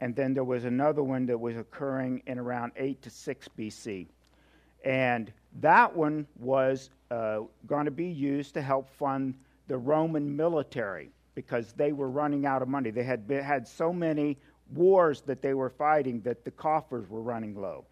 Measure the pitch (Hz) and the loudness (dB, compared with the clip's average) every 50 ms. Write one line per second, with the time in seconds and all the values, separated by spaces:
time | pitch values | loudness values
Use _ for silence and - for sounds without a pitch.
0 | 127 123 117 139 135 131 135 135 131 127 127 120 117 123 120 127 139 151 151 147 | -6 -4 -2 0 0 0 0 0 0 0 0 -2 0 0 0 2 2 2 2 2
1 | 143 131 135 131 127 123 123 113 117 120 117 117 107 - - - 143 139 131 135 | 0 0 0 -2 0 0 0 0 -2 -4 -4 -6 -8 -10 -10 -6 -6 -4 -2 -2
2 | 131 127 127 127 - - 127 123 123 120 123 120 117 120 - - 131 139 135 - | -2 -4 -4 -6 -6 -8 -8 -6 -6 -4 -4 -4 -6 -6 -6 -4 -4 -4 -4 -6
3 | - 117 - - - - 131 - - - - - 110 107 101 - - 117 101 92 | -12 -20 -18 -14 -8 -8 -8 -10 -10 -18 -12 -8 -8 -8 -8 -10 -10 -8 -8 -8
4 | 87 - _ _ _ _ _ _ _ _ _ - _ _ _ _ - 135 131 131 | -10 -12 _ _ _ _ _ _ _ _ _ -20 _ _ _ _ -2 0 2 2
5 | 131 123 123 117 110 104 - _ _ _ - 123 113 156 175 214 240 214 - 175 | 4 2 2 0 -2 -6 -12 _ _ _ -8 2 6 8 8 8 8 6 4 0
6 | 156 151 151 151 147 - - - 120 127 135 135 131 131 135 135 135 - _ _ | 0 0 0 -2 -6 -8 -12 -10 -4 0 2 4 4 4 2 -2 -4 -12 _ _
7 | _ - 120 117 113 110 107 107 113 - _ _ - - 147 143 147 151 139 131 | _ -8 -4 -2 -2 -2 -2 -4 -6 -8 _ _ -8 -4 -2 -2 -2 -2 -2 -4
8 | 170 180 170 143 139 143 139 143 143 143 - 160 139 135 135 135 135 135 - - | -6 -6 -4 -4 -2 -2 -2 -2 -4 -4 -6 -6 0 0 0 0 0 -4 -8 -4
9 | 147 135 135 135 135 131 131 - - _ _ _ _ - 139 127 117 135 151 156 | -2 -2 0 0 -2 -4 -6 -8 -14 _ _ _ _ -6 -6 -4 0 2 2 4
10 | 160 165 160 151 147 143 143 143 156 175 170 151 135 - - 135 110 98 92 80 | 4 2 0 -2 -2 -2 -2 0 0 2 2 0 -2 -2 -4 -6 -4 -4 -6 -8
11 | 69 - - _ _ _ - - - - 127 120 113 - - - 147 147 151 139 | -10 -14 -20 _ _ _ -14 -14 -10 -4 -4 -4 -4 -4 -2 0 0 0 0 -2
12 | 139 131 127 147 147 147 147 143 139 143 135 131 131 127 135 143 131 113 104 120 | -4 -4 -2 0 0 0 0 0 0 2 2 0 0 0 -2 -2 -2 -2 -2 -2
13 | 120 131 127 117 104 104 139 139 139 139 147 135 117 - - - 165 165 180 175 | -2 0 -2 -2 -2 -2 -2 -2 0 0 -2 -2 -2 -6 -6 -2 -2 0 0 0
14 | 170 160 151 151 147 147 143 - _ - - _ _ - - 143 175 185 190 185 | 0 0 0 2 0 0 -2 -4 _ -20 -20 _ _ -8 0 4 6 8 8 8
15 | 175 160 139 - - - 131 127 - 135 135 135 131 127 - - 151 151 156 156 | 8 6 4 0 -4 -6 -6 -2 -2 -2 0 0 -2 -4 -4 0 2 4 4 4
16 | 139 131 120 117 95 123 120 - - - - - - 156 156 156 147 - 135 120 | 4 2 -2 -2 -2 -4 -4 -4 -6 -14 -12 -4 -2 0 0 0 -2 -2 -8 -8
17 | 104 87 107 110 113 120 120 113 110 107 101 101 98 90 76 65 - _ | -8 -8 -10 -8 -6 -4 -4 -4 -6 -8 -8 -8 -8 -8 -8 -10 -14 _